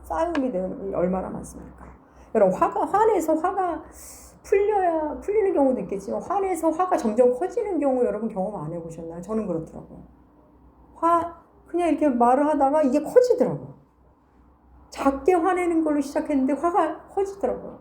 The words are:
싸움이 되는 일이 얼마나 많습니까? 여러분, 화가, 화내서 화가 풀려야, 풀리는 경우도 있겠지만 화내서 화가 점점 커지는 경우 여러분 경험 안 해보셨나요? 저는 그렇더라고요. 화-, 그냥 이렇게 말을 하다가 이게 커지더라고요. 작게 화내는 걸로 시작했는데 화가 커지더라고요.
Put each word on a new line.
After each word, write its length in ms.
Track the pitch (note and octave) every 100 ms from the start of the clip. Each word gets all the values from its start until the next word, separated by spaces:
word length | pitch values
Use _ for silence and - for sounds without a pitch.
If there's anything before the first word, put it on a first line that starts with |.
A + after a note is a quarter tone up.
싸움이 480 | - D#4+ E4+ D#4 B3+
되는 280 | F#3 F#3 F#3+
일이 100 | G3
얼마나 340 | - F3+ F#3 -
많습니까? 560 | - - - - - - - _ - -
여러분, 200 | - F#3+ F#3
화가, 280 | F4+ G4+ -
화내서 480 | F#4+ A4 G4+ D#4
화가 480 | D#4+ F4+ G4 F4+ D4+ - - - - - -
풀려야, 760 | - G4 G4+ G#4 F4+ D#4+ D4+ C4+
풀리는 320 | - G#4+ G4
경우도 280 | D#4+ C4+ A3+
있겠지만 420 | F3+ G3 A#3 G#3+
화내서 480 | - G4 F#4+ E4+ D#4+
화가 260 | D#4 F#4 F4
점점 420 | A3+ A3 B3 B3
커지는 400 | F#4 A#4+ G#4 E4
경우 260 | C#4+ B3+
여러분 240 | A3+ G#3 A3+
경험 280 | F#3 G3 G3+
안 80 | D3+
해보셨나요? 480 | E3+ E3 D#3 E3 E3+
저는 260 | F3+ A3 F#3+
그렇더라고요. 560 | D#3+ - - - - - - _ _ _ _ - _ - -
화-, 460 | E4 E4+ E4+ - _ _ -
그냥 220 | E4+ F4
이렇게 200 | D4 D4+
말을 380 | A#3+ A#3+ C4 D4
하다가 340 | D4+ C4+ D#4
이게 200 | C#4+ C#4+
커지더라고요. 720 | D4+ B4 - - G#3 C#3+ - - _ _ _ _ _ _ _ _ _ - -
작게 440 | - C#4 C4+ -
화내는 500 | F4+ F4+ F4+ F4 E4
걸로 160 | D#4 D4
시작했는데 540 | C#4 D#4+ - C#4+ C4
화가 540 | D4 E4+ F#4 D#4+ - -
커지더라고요. 720 | - G4 - - F#3+ D#3+ -